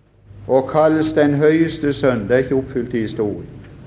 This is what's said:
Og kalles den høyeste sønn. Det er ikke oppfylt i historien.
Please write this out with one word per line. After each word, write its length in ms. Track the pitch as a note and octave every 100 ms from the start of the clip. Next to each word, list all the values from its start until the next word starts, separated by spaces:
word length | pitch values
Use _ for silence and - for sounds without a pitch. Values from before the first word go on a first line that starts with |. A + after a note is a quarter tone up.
| _ _ - - -
Og 220 | C3 C3
kalles 420 | D3+ D#3 D#3 D#3
den 200 | D#3 D3
høyeste 600 | C#3+ D3+ D#3+ D#3+ C3+ C#3+
sønn. 340 | C3+ C#3 A#2 G2
Det 40 |
er 120 | B2+
ikke 120 | C3 C3+
oppfylt 380 | C3 B2 A#2+
i 80 | A#2+
historien. 480 | G#2+ - G#2 F2 - - - -